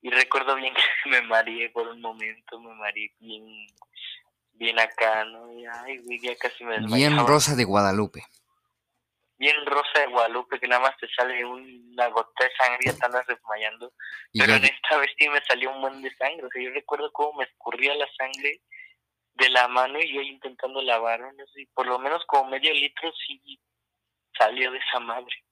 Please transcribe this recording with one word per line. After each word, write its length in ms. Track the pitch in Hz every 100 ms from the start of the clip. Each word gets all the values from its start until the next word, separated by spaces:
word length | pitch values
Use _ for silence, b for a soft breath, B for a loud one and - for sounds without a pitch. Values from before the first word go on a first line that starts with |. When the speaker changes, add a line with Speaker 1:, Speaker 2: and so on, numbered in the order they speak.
Speaker 1:
Y 80 | 127
recuerdo 440 | 127 131 135 131 135
bien 180 | 131 131
<laughs> 280 | - -
que 60 | 139
me 120 | 131
mareé 460 | 117 113 113 117 117
por 160 | 117 117
un 120 | 117
momento, 580 | 117 113 110 110 - 117
me 140 | 117 110
mareé 380 | 104 104 107 _
bien, 480 | 113 107 110 110 104 _ _ B B B B _ _
bien 260 | _ 113 113
acá, 460 | 113 - 113 110 110
¿no? 260 | 113 117
Y, 120 | 120 120
ay, 320 | 117 123 131
güey, 200 | 120 120
ya 140 | 123 120
casi 260 | 123 -
me 140 | 120 110
Speaker 2:
Bien 60 | 110
Speaker 1:
desmayaba. 380 | 117 143 147 120
Speaker 2:
Rosa 280 | 147 147 139
de 80 |
Guadalupe. 600 | 110 101 101 98 104 - - _ _ _ _ _ _ _ _ _ _ _
Speaker 1:
Bien 280 | 139 151 143
Rosa 340 | 139 143 151
de 80 | 143
Guadalupe, 520 | 120 117 120 123 131
que 80 | 127
nada 140 | 123
más 120 | 131 131
te 100 | 117 -
sale 260 | 127 123
una 640 | 120 127 131 123 120 123 120
gota 360 | 113 113 - 127
de 60 | -
sangre 240 | 131 123
y 20 | 127
ya 40 | 123
te 80 | 123
andas 220 | 123 123
desmayando. 640 | 117 - 107 107 113 120 _ B B B
Speaker 2:
Y 80 | 110
Speaker 1:
Pero 120 | 127
Speaker 2:
ya 40 | 131
Speaker 1:
en 80 | 131
esta 320 | - - 151
vez 140 | 143 -
sí 100 | 151
me 140 | 147
salió 280 | - 123 131
un 100 | 135
buen 200 | 135 135
de 140 | 131 -
sangre. 300 | 131 160 127
O 40 |
sea, 120 | 127
yo 80 | 127
recuerdo 400 | 135 - 147 147
cómo 280 | - 147 147
me 60 | 131
escurría 480 | _ 120 117 139 143
la 120 | 143 -
sangre 440 | 131 135 143 156 _ B B B _ _ _
de 160 | - 127
la 180 | 127 123
mano 320 | 123 131 143
y 140 | 165
yo 80 | 139
intentando 600 | 139 135 135 123 131 135
lavarme, 520 | 131 117 113 117 127
no 120 | 135 -
sé, 200 | 139 139
por 140 | - 127
lo 100 | 127
menos 260 | 131 165 -
como 240 | - 127
medio 200 | 135 151
litro 380 | 147 143 - - - -
sí 340 | 139 139 139 _ _ _ _ _ _ _ -
salió 340 | 110 123 131
de 60 | 131
esa 220 | 127 127
madre. 440 | 117 120 123 - _